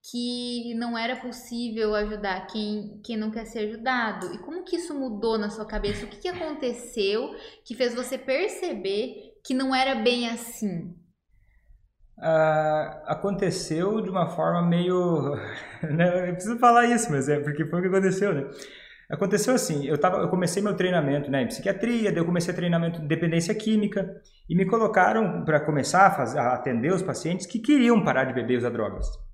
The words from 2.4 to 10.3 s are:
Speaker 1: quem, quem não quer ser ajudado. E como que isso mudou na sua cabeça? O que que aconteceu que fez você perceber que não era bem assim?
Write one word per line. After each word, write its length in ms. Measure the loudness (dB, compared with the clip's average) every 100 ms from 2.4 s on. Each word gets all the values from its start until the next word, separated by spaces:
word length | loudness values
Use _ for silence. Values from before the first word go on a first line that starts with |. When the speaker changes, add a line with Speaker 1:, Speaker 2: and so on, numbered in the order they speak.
| -6
Speaker 1:
quem, 540 | -6 -4 -4 -8 -14
quem 140 | -8 -4
não 140 | -4
quer 140 | -6 -8
ser 140 | -6 -6
ajudado. 680 | -4 -2 -2 -2 -4 -8
E 40 | -8
como 240 | -10 -10
que 120 | -6 -6
isso 180 | -4
mudou 440 | -6 -6 -2 0 0
na 120 | -2
sua 160 | -6 -6
cabeça? 400 | -4 -4 -4 -8
O 40 |
que 80 | -8
que 100 | -8
aconteceu 1040 | -6 -8 -4 -4 -4 -8 -2 0 0 -4 -10 -18 -20 -16
que 100 | -2
fez 200 | 0 0
você 220 | -6 -6
perceber 1160 | -2 0 0 -4 -6 -4 -4 -2 -4 -8 -20 _
que 100 | -4
não 200 | 0 2
era 220 | 2 2 2
bem 340 | 2 2
assim? 640 | -2